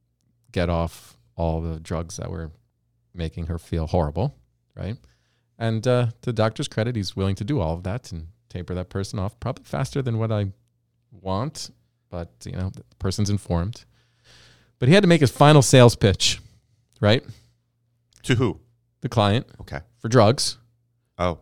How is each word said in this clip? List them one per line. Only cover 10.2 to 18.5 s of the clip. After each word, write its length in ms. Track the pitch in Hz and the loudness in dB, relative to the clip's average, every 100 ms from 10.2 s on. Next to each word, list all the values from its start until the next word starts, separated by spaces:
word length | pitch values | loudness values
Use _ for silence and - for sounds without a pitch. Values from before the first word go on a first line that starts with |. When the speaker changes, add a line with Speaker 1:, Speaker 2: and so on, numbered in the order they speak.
| 113 | -2
Speaker 1:
I 200 | 107 98 - _ _ _ _ _ | -2 -4 -8 _ _ _ _ _
want, 600 | 90 92 95 139 - - - _ _ _ | -14 -6 -6 -6 -10 -18 -18 _ _ _
but, 220 | 87 85 _ - | -12 -12 _ -12
you 60 | |
know, 180 | 90 92 | -8 -8
the 120 | - - - | -8 -20 -8
person's 300 | 95 95 101 | -6 -4 -2
informed. 560 | 101 - 85 92 - _ _ _ _ _ - - _ _ - | -4 -2 -4 -4 -10 _ _ _ _ _ -20 -20 _ _ -2
But 100 | 127 | 4
he 60 | |
had 80 | 196 | 6
to 60 | 190 | 6
make 120 | 170 | 4
his 100 | 131 | 4
final 300 | - 147 147 | 6 8 8
sales 360 | - 131 120 - | 8 8 8 6
pitch, 440 | 104 90 - - - _ _ _ _ - | 2 2 0 -2 -10 _ _ _ _ -2
right? 240 | 104 120 - - _ _ _ _ _ _ _ _ | 2 2 -2 -20 _ _ _ _ _ _ _ _
Speaker 2:
To 140 | - 120 | -2 0
who? 240 | 120 | 0